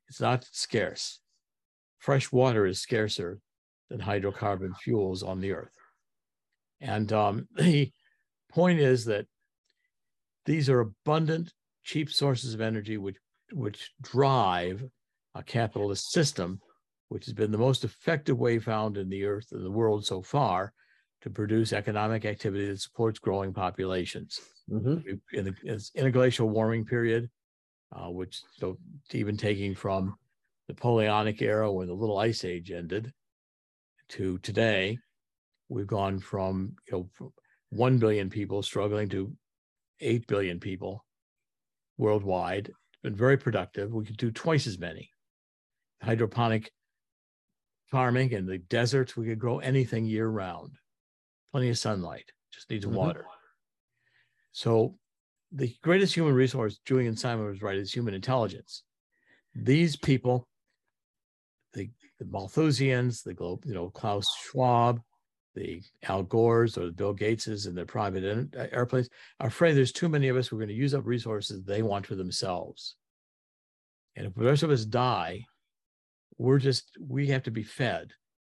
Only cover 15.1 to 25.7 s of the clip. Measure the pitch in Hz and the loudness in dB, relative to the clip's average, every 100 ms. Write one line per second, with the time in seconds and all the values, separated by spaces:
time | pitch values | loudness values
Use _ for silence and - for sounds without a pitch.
15.1 | _ _ 98 95 117 110 - 101 98 - | _ _ -16 -4 -2 0 0 -2 -2 -2
16.1 | 170 147 - 87 95 - _ _ _ _ | 2 2 0 -4 -6 -14 _ _ _ _
17.1 | 107 - 110 107 107 127 131 107 - - | -12 -8 -2 0 2 2 2 -2 -4 -2
18.1 | 160 147 123 123 113 113 107 107 104 95 | 0 0 0 2 0 0 -2 -2 -4 -6
19.1 | 98 98 101 - - 92 107 113 104 104 | -2 -2 -4 -6 -10 -4 0 2 2 -2
20.1 | 92 92 143 120 92 101 - _ _ _ | -6 -2 0 2 0 -2 -8 _ _ _
21.1 | _ - 98 104 110 110 104 107 104 107 | _ -10 -4 0 2 2 0 -2 0 0
22.1 | 113 107 101 107 98 101 98 - - 113 | 0 -2 -4 -4 -2 -4 -6 -8 -2 0
23.1 | 107 110 98 95 95 90 - 95 92 85 | 0 -2 0 -2 -2 -4 -2 -2 -2 -4
24.1 | - - - - _ - 107 113 165 117 | -8 -12 -14 -16 _ -8 -4 0 -2 -4
25.1 | 98 - - 95 95 117 | -10 -8 -6 -6 -6 -8